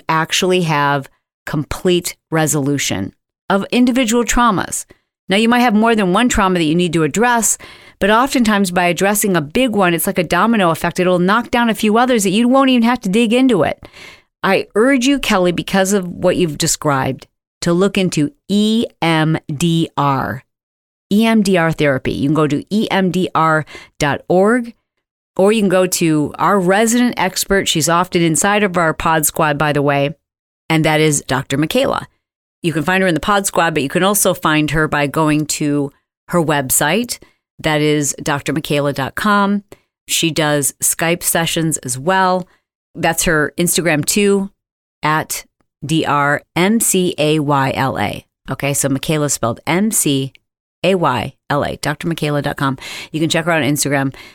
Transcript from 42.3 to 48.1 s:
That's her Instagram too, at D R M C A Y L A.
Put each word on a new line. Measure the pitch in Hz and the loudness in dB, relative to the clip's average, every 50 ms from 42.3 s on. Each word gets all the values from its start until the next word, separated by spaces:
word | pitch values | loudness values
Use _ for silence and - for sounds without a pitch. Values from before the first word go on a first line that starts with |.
| 185 185 175 - _ _ _ _ _ _ _ _ _ | 2 0 -4 -8 _ _ _ _ _ _ _ _ _
That's | - - 165 165 - - | -2 -2 -2 0 0 0
her | 185 160 151 147 - - | 0 0 0 0 -2 -2
Instagram | - 175 170 - 190 160 170 151 147 143 | -2 -2 0 0 0 0 0 0 0 -2
too, | - - 208 202 196 202 196 196 196 - _ _ _ _ _ _ _ _ _ | -2 -2 0 2 2 2 0 -2 -6 -10 _ _ _ _ _ _ _ _ _
at | - 151 156 156 117 - - - - _ _ _ _ _ _ _ - | -2 -2 -2 -2 -2 -6 -10 -12 -12 _ _ _ _ _ _ _ -6
D | 131 160 160 - | -2 -2 0 0
R | 110 143 147 143 143 147 - - _ _ | 0 0 0 0 0 0 -2 -4 _ _
M | 160 180 202 226 226 | 0 2 2 2 0
C | - - - 185 180 175 - - | 0 0 0 0 0 0 -2 0
A | 151 151 156 156 | 0 0 0 0
Y | 143 143 143 139 135 135 - | 0 0 0 0 0 -2 -2
L | 98 135 131 107 - | -2 -2 -2 -2 -4
A. | 104 101 | -6 -6